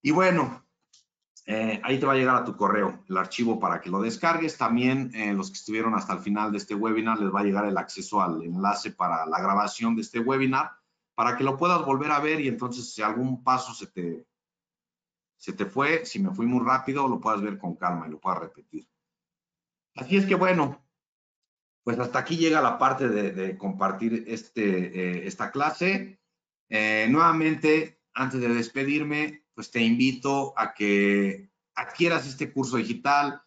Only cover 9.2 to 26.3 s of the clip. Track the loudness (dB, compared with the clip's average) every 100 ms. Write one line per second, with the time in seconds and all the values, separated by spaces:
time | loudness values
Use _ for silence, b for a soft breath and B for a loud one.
9.2 | -2 -2 0 0 0 -2 -2 -2 -2 -4
10.2 | 0 0 2 0 -2 -8 _ _ _ -2
11.2 | 0 2 0 2 2 2 2 0 2 0
12.2 | 2 0 -2 -2 -6 -8 -12 -4 -2 0
13.2 | -2 -2 0 0 0 -12 -12 -8 -6 -8
14.2 | -12 _ _ _ _ _ _ _ _ _
15.2 | _ _ -14 -8 -4 0 2 0 -2 -2
16.2 | -2 0 0 2 2 0 0 0 0 0
17.2 | 0 -2 -2 -6 -8 -4 -4 -4 -8 -8
18.2 | -4 -4 -6 -16 _ -16 -16 _ _ _
19.2 | _ _ _ _ _ _ _ -14 0 2
20.2 | 4 4 4 4 2 -4 _ _ _ _
21.2 | _ _ _ _ _ _ -4 -2 -2 -2
22.2 | -2 2 4 4 4 4 2 2 0 0
23.2 | -2 -4 -6 -4 -6 -2 -2 0 -2 -2
24.2 | -6 -10 -8 -2 0 0 -2 -4 -4 -4
25.2 | -8 -8 -6 -2 -2 0 -2 -2 -6 -16
26.2 | _